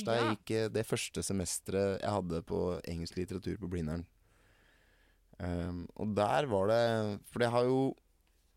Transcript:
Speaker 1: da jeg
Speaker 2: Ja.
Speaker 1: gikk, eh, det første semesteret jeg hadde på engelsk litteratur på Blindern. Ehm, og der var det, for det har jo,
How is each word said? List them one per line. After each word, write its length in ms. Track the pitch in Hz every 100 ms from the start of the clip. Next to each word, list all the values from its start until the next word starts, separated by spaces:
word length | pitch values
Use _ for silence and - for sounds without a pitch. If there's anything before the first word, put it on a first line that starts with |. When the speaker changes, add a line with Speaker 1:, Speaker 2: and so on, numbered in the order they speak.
Speaker 1:
da 100 | 202
jeg 80 | 117
Speaker 2:
Ja. 80 | - -
Speaker 1:
gikk, 140 | -
eh, 140 | 110 110
det 180 | 107 -
første 380 | 117 - - -
semesteret 760 | 98 85 - - 95 98 95
jeg 100 | -
hadde 280 | 104 90 85 85
på 140 | 90 90 87 -
engelsk 300 | 85 85 90
litteratur 380 | 90 92 113 -
på 100 | 87
Blindern. 380 | 90 78 85 82 _ _ _ _ _ _ _ _ _ _ _ _ -
Ehm, 420 | 90 87 87 87 - -
og 180 | 107 104
der 300 | 104 143 143
var 240 | 98 101
det, 500 | 117 117 113 107 101 -
for 160 | 110
det 80 | 117
har 140 | 120 123
jo, 120 | 131 135 - _ _ _ _ _